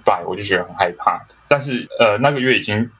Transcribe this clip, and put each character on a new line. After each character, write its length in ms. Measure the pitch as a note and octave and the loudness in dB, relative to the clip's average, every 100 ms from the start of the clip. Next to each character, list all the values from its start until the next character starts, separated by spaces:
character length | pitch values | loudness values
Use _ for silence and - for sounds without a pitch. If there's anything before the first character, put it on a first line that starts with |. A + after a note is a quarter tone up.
拜， 180 | - F#2 | 0 0
我 100 | F2 | -4
就 80 | F#2 | -8
觉 140 | G2+ F#2 | -2 -2
得 80 | |
很 100 | F2+ | -2
害 160 | F2 F#2 F2+ | -2 -2 0
怕。 220 | - F2 - _ _ | -2 -2 -8 _ _
但 120 | C#3+ | -2
是， 260 | C3+ A#2+ - - | 0 -6 -8 2
呃， 180 | A#2 G#2 | 2 4
那 120 | C#3 | 2
个 100 | C#3+ | 2
月 160 | B2+ A2 | 2 0
已 40 | |
经 280 | G2 G#2 A#2 | 0 -2 -4